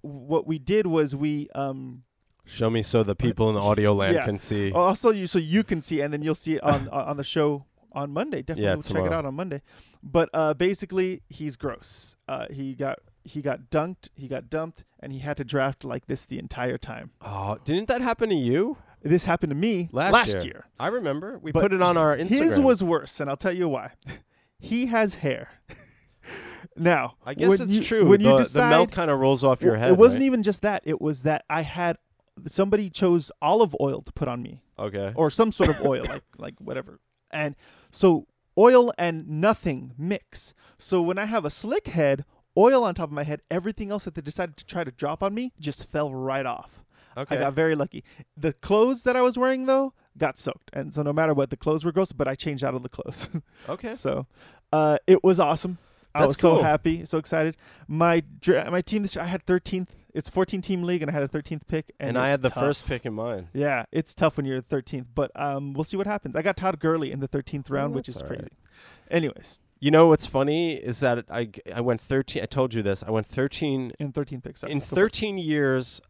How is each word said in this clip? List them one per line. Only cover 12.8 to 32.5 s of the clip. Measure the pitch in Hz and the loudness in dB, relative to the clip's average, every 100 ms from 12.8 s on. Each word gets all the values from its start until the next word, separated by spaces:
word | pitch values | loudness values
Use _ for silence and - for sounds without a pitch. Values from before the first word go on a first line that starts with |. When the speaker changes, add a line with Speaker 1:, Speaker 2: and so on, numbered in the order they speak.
| 139 - _ _ | -6 -6 _ _
Speaker 1:
he | - 147 | -14 -8
got | 135 127 123 | -6 -6 -4
dunked, | 151 170 180 - | -2 -2 -6 -20
he | - 135 | -18 -10
got | 135 - | -10 -6
dumped, | 156 165 - - _ | -6 -6 -12 -20 _
and | 135 | -14
he | 135 | -10
had | 143 143 | -8 -8
to | |
draft | 127 143 135 - | -4 -2 -2 -4
like | 131 123 - | -10 -10 -8
this | 135 | -10
the | - 131 | -8 -12
entire | - - 123 123 | -10 -8 -6 -6
time. | - 117 - _ | -10 -14 -16 _
Speaker 2:
Oh, | 95 98 98 107 - | -12 -8 -6 -6 -4
didn't | 175 220 | -2 -2
that | 247 | -2
happen | 247 226 226 | -2 -2 0
to | |
you? | 170 120 143 233 277 - _ | 0 2 0 0 -6 -14 _
Speaker 1:
This | 151 175 - | 2 2 2
happened | 170 160 | 0 -2
to | |
me | 143 220 185 170 | -2 -2 -2 -4
Speaker 2:
Last | 127 180 | -2 4
Speaker 1:
last | 220 - 190 | 4 4 -2
Speaker 2:
year. | |
Speaker 1:
year. | 170 - - - | -6 -12 -20 -8
Speaker 2:
I | 147 | -6
remember. | 240 160 147 196 262 | -4 -4 -6 -8 -12
We | 160 | -2
Speaker 1:
But | 151 | 2
Speaker 2:
put | 202 | 2
it | 190 | 4
on | 180 170 | 4 4
our | 156 143 | 4 2
Speaker 1:
his | 180 | 2
Speaker 2:
Instagram. | 269 320 294 | 2 4 6
Speaker 1:
was | 269 208 | 6 4
worse, | 180 160 135 - | 2 0 -2 -8
and | 139 | -6
I'll | 139 | -4
tell | 190 | -4
you | 180 170 | -2 -2
why. | 127 - - - | -2 -8 -16 -18
<laughs> | - _ _ _ _ | -18 _ _ _ _
He | - 233 247 | -4 -2 0
has | 226 208 - | 2 0 0
hair. | 143 123 - - - | -4 -4 -8 -20 -20
<laughs> | - - _ _ _ - - - - - - | -20 -20 _ _ _ -20 -18 -18 -20 -16 -2
Now, | 170 151 123 - 123 | 2 2 0 -8 -12
Speaker 2:
I | |
guess | 143 185 | 0 4
Speaker 1:
when | 196 | 4
Speaker 2:
it's | 185 | 4
Speaker 1:
you, | 214 | 0
Speaker 2:
true. | - 220 180 | 2 4 8
Speaker 1:
when | 202 | 8
you | 208 | 8
Speaker 2:
The, | 269 | 6
Speaker 1:
decide, | - 143 240 | 6 4 6
Speaker 2:
the | 165 | 6
milk | 180 | 4
kinda | 190 165 135 | 2 0 4
rolls | 135 131 | 4 4
off | 135 123 | 4 4
your | 120 | 4
Speaker 1:
well, | 107 | 4
Speaker 2:
head, | 120 | 6
Speaker 1:
it | 180 | 10
wasn't | 240 254 | 8 8
Speaker 2:
right? | 269 | 2
Speaker 1:
even | 247 | 2
just | 202 196 | 0 -2
that. | 208 196 | -2 -2
It | 156 156 | -2 -2
was | 151 135 | -2 -2
that | 143 151 - | -2 -2 -2
I | 156 | -4
had, | 147 175 175 165 _ _ _ - | -4 -4 -4 -4 _ _ _ -18
somebody | - | -6